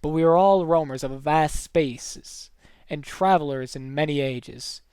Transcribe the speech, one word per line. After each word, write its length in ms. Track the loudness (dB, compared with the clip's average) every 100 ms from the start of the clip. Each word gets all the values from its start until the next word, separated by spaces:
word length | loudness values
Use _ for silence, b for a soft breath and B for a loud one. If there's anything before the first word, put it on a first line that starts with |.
but 80 | -2
we 140 | 2
are 140 | 6 6
all 280 | 6 4
roamers 400 | 4 2 0 -6
of 160 | -8 -6
vast 420 | 0 2 2 -2
spaces, 880 | -2 0 0 -4 -14 -16 -18 -20 -20 _ b b b
and 160 | -12
travelers 720 | -10 -2 2 2 2 -6 -8 -12
in 180 | -10
many 260 | -2 -2 0
ages. 640 | -2 -4 -10 -16 -14 -14 _